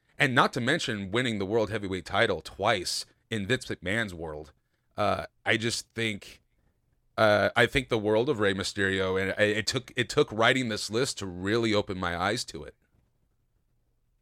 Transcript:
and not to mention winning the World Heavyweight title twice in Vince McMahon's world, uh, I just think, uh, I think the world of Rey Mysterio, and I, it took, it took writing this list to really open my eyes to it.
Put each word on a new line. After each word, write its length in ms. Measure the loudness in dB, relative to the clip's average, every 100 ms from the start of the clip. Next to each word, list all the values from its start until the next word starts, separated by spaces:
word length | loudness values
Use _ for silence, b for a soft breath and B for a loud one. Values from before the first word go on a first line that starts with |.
| _ -2
and 160 | 2
not 200 | 4 2
to 80 | 2
mention 500 | 0 0 -2 -6 -2
winning 280 | -2 0 -2
the 60 | 0
World 260 | 0 0
Heavyweight 340 | -2 -4 -6 -2
title 360 | 2 2 0
twice 640 | -6 -2 0 0 -2 -6 -8 _ _
in 160 | -6 -2
Vince 180 | -2 -4
McMahon's 480 | -8 -4 -4 -4
world, 400 | -8 -10 -10 -14 _ _ _ _ -2
uh, 300 | 0 -2 -6 _ -2
I 120 | 0
just 300 | 0 -4 -6
think, 480 | -6 -6 -6 -12 -20 _ _ _ _ _ _ _ 2
uh, 320 | 4 6 4 4
I 100 | 2
think 240 | 2 0
the 80 | 0
world 320 | 2 2 2
of 100 | 2
Rey 140 | 2
Mysterio, 680 | 0 -2 0 0 2 0 0
and 120 | 0 2
I, 60 |
it 240 | 2 2 -2
took, 240 | -4 -4 -4
it 100 | 0
took 240 | 0 0
writing 380 | 4 4 4 0
this 200 | -4 -4
list 280 | -2 -2 -4
to 80 | -10
really 480 | -6 0 2 2
open 240 | 0 0 -4
my 180 | -4 -2
eyes 300 | -2 -2 -6
to 180 | -12
it. 120 | -16 -20 _ _ _ _ _ _ _ _ _ _ _ _ _ _